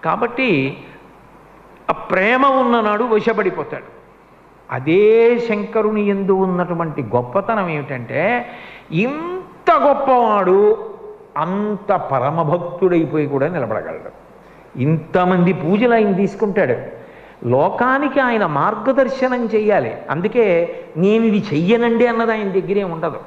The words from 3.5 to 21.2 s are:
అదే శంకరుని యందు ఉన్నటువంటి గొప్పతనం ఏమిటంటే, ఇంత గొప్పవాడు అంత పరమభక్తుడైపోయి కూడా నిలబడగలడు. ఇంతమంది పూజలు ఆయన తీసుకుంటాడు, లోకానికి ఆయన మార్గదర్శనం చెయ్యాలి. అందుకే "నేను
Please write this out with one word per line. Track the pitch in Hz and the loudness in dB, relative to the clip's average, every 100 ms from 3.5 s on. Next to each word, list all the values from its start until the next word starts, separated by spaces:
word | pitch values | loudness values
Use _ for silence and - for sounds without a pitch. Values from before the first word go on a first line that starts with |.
| 170 147 135 - - - - - - - - - | -4 -8 -10 -14 -20 -20 -20 -20 -20 -20 -20 -10
అదే | 127 135 170 208 226 233 240 | -8 0 4 6 6 6 4
శంకరుని | 233 208 202 220 214 214 | 0 -4 -2 -2 0 0
యందు | 208 196 196 | 0 0 0
ఉన్నటువంటి | 190 190 180 180 170 165 151 | 2 2 0 -2 -2 -4 -4
గొప్పతనం | 123 123 123 190 196 226 180 | -2 -2 0 -4 -2 -2 -2
ఏమిటంటే, | 156 135 131 117 123 180 240 240 - - - - | -4 -6 -10 -6 -2 -2 -2 -6 -16 -20 -20 -8
ఇంత | 160 226 294 339 370 359 - - 320 | -2 -2 -2 -8 -10 -12 -6 2 4
గొప్పవాడు | 269 269 269 254 233 208 185 190 208 220 - - - - - - | 4 2 4 4 4 2 4 4 4 2 -4 -14 -18 -20 -12 -6
అంత | 160 190 208 202 - | -4 -2 -4 -6 -2
పరమభక్తుడైపోయి | 190 - 131 127 165 160 175 - - 185 175 151 156 147 | -2 0 -2 -2 -2 0 -2 -4 -2 2 2 0 -2 -2
కూడా | 139 143 | 0 -2
నిలబడగలడు. | 175 117 107 80 80 - - - - - - - - | -2 -4 -4 -6 -12 -14 -20 -20 -20 -20 -20 -18 -4
ఇంతమంది | 131 160 - 185 180 185 175 | 0 0 0 0 2 4 2
పూజలు | 165 147 202 240 | 2 0 2 4
ఆయన | 233 214 | 4 2
తీసుకుంటాడు, | 185 196 - 214 196 151 117 - - - - - - 120 | 2 0 0 -2 0 0 0 -4 -16 -20 -20 -20 -10 -2
లోకానికి | 127 165 190 247 262 285 277 | 2 2 0 0 0 0 0
ఆయన | 262 226 185 | 0 0 0
మార్గదర్శనం | 143 165 214 - 269 262 - 254 247 233 | 0 0 -2 -2 2 0 0 -2 -2 -2
చెయ్యాలి. | 214 214 196 120 - - | 0 2 2 0 -6 -6
అందుకే | 143 190 247 214 170 170 - - 156 | -2 -2 2 2 2 0 -6 -12 0
"నేను | 190 220 | 2 4